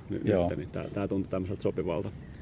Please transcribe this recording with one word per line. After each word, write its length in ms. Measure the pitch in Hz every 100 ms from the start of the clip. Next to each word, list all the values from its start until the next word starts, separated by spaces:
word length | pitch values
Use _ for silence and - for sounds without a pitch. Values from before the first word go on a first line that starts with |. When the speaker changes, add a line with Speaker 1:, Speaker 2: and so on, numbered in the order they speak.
| -
Speaker 1:
ny-, 120 | -
Speaker 2:
Joo. 180 | - 98
Speaker 1:
nytte, 140 | 87 82
niin 140 | -
tää, 160 | 95 -
tää 140 | 101 98
tuntui 240 | 98 92
tämmöiseltä 320 | 95 92 101
sopivalta 480 | 104 92 85 85 101 - - -